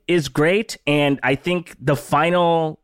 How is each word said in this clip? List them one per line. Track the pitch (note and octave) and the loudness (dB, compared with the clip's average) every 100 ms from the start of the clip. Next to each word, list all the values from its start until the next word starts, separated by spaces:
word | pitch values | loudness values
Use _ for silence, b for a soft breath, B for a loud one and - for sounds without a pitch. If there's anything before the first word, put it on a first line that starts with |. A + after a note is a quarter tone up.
| - | -2
is | F3 C3+ | -2 0
great, | C#3 D#3 G3 A3+ - - | 0 0 0 -2 -8 -2
and | D3 C#3+ C#3 | 0 0 0
I | B2 C#3 | -2 -2
think | F3 F3 E3 - | -2 -4 -6 -6
the | B2+ C#3 | -2 -2
final | - D3 E3 F3+ E3+ E3 D#3+ D#3 | 0 0 2 2 2 2 -2 -6